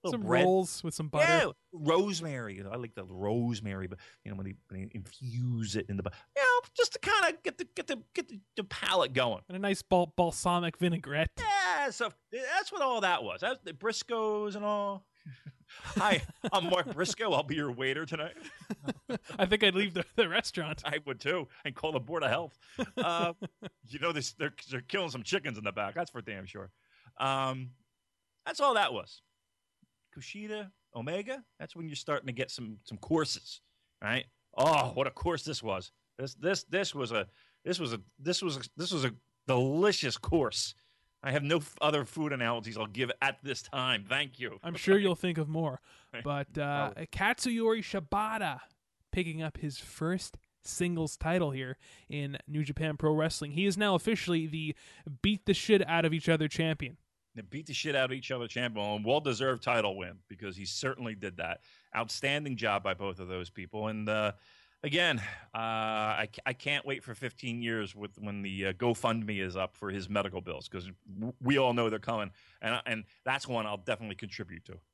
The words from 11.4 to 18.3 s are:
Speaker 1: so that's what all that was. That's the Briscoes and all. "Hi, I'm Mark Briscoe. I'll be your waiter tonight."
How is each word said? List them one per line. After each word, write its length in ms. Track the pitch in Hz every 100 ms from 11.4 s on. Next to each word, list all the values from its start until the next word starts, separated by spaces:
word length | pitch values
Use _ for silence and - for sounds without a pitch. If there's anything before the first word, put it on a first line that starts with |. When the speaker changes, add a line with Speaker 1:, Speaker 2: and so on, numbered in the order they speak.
| 453 403 359 339 277
Speaker 1:
so 180 | - 226 - _
that's 400 | 233 254 359 403
what 100 | 392
all 200 | 269 233
that 220 | 190 175
was. 180 | 107 87
That's 180 | 202 269
the 100 | -
Briscoes 840 | 147 214 220 - 233 220 208 208
and 80 | 202
all. 400 | 208 208 202 196 _ _ - 127 - _ _ - -
"Hi, 260 | 202 208 175 - - 214
I'm 180 | 196 170
Mark 240 | 180 175
Briscoe. 380 | 160 180 - 220
I'll 120 | 143
be 120 | 147
your 160 | 151 147
waiter 340 | 123 131 139
tonight." 280 | 160 156 165